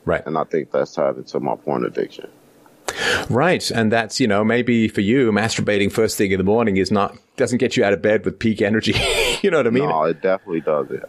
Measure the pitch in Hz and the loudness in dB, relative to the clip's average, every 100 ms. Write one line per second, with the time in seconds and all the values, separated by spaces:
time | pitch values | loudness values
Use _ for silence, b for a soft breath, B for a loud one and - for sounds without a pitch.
0 | - 80 - 80 - 80 65 69 71 - | -4 -4 -2 -4 -2 -4 -2 -2 -2 -2
1 | 69 62 - 67 67 55 - 65 58 - | -2 -2 -6 -6 -4 -4 -4 -2 -2 -4
2 | - - - - _ - - - - B | -6 -8 -18 -20 _ -20 -20 -12 -8 B
3 | B B B 117 175 160 - 117 110 117 | B B B 0 2 0 -2 0 2 2
4 | 110 - 117 101 110 120 120 117 107 - | 0 0 2 2 2 2 2 2 2 0
5 | 101 135 117 104 113 - 101 101 98 117 | 2 2 4 2 0 -2 0 2 0 2
6 | 110 - 98 95 95 113 107 95 92 104 | 0 2 0 2 2 2 2 2 2 0
7 | 98 - _ - 117 120 120 123 101 95 | 0 -4 _ -4 -2 0 0 2 2 2
8 | 107 107 92 - 113 104 104 110 110 - | 2 0 0 -2 -2 0 0 0 0 0
9 | - - 494 - 196 160 233 226 147 160 | 0 0 -2 0 0 2 2 0 0 0
10 | 82 82 95 95 95 82 76 76 67 67 | 0 0 0 -2 -2 -4 0 -2 -2 -6